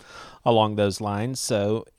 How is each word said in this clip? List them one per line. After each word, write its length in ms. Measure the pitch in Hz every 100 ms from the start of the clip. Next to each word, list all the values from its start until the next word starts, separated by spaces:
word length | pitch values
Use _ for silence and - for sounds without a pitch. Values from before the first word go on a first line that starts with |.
| - - - - 120
along 320 | 117 107 104
those 240 | 101 95
lines. 400 | 107 101 120 131
So 440 | - 107 101 110 -